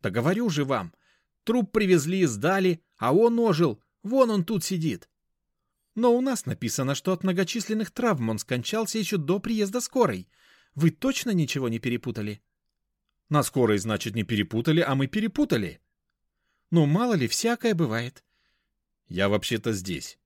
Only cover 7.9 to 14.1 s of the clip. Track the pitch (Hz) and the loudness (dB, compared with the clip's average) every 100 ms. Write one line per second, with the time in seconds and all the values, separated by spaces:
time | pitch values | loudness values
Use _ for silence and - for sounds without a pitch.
7.9 | - 247 160 113 110 - 127 123 214 214 | -2 0 0 -2 -4 -4 -4 -2 -4 -2
8.9 | 220 196 202 143 190 226 220 196 233 - | -4 -2 -2 0 -2 -2 -2 -2 -2 -4
9.9 | 262 208 101 - _ _ _ _ - 165 | 2 2 2 -10 _ _ _ _ 2 2
10.9 | 160 262 262 247 190 143 143 127 113 123 | 2 -2 -2 0 0 0 -2 -2 -2 -2
11.9 | 120 123 110 107 104 _ _ _ _ _ | -4 -4 -6 -8 -10 _ _ _ _ _
12.9 | _ _ _ _ 147 131 143 117 104 104 | _ _ _ _ 0 0 2 4 4 0
13.9 | 107 - | -4 -4